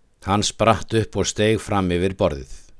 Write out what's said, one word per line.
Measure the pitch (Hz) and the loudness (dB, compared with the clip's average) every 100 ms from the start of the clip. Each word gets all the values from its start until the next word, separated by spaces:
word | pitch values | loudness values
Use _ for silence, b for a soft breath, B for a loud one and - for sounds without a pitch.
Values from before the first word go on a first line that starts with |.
| _ _ | _ _
Hann | - 101 | -2 0
spratt | 98 - 107 95 - 113 | 0 2 2 2 2 -2
upp | 104 101 | 0 -2
og | 92 | -2
steig | - 107 110 | 0 0 0
fram | - 101 92 | 0 -2 0
yfir | 87 95 92 | 0 -2 0
borðið | 95 69 67 - - - | -2 -2 -8 -16 -18 -20